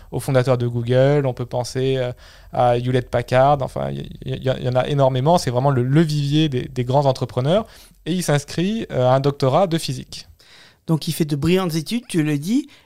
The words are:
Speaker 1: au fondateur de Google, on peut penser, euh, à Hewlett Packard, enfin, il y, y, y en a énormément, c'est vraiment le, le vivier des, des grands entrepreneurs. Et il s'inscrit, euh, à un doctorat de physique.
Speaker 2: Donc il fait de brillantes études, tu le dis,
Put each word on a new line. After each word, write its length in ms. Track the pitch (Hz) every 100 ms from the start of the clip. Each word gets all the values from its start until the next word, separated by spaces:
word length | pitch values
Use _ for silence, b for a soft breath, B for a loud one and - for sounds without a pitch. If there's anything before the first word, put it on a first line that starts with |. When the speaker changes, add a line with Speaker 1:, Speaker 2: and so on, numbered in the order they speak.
| B
Speaker 1:
au 80 | 131
fondateur 380 | - 127 127 123
de 80 | 120
Google, 580 | 120 117 127 135 147
on 80 | 139
peut 140 | 120 120
penser, 500 | 127 117 131 135 135
euh, 160 | 123 - B B B
à 240 | 120 123 123
Hewlett 340 | 123 127 -
Packard, 520 | 120 120 127 135 147
enfin, 280 | 135 - 139
il 160 | 139 - - 131
y, 100 | 131
y, 280 | 127 127
y 40 | 123
en 80 | 127
a 100 | 131
énormément, 520 | 143 131 131 143 175
c'est 120 | -
vraiment 200 | 123 139
le, 120 | 127
le 180 | 127 147
vivier 480 | 165 151 143 151 156
des, 180 | 127 127
des 160 | 127
grands 220 | 123 135 139
entrepreneurs. 600 | 127 127 127 135 202 220 B B _
Et 80 | 156
il 100 | 180
s'inscrit, 640 | 170 147 - - 185 226 -
euh, 160 | 135 127
à 60 |
un 60 | 135
doctorat 460 | 143 139 131 151 190
de 120 | 160
physique. 500 | - 127 - - - _ b b b b -
Speaker 2:
Donc 220 | 160 -
il 40 |
fait 120 | -
de 120 | 151 143
brillantes 380 | 160 185 180
études, 300 | 160 151 233 -
tu 160 | 175
le 140 | 151 143
dis, 320 | 165 262 311 B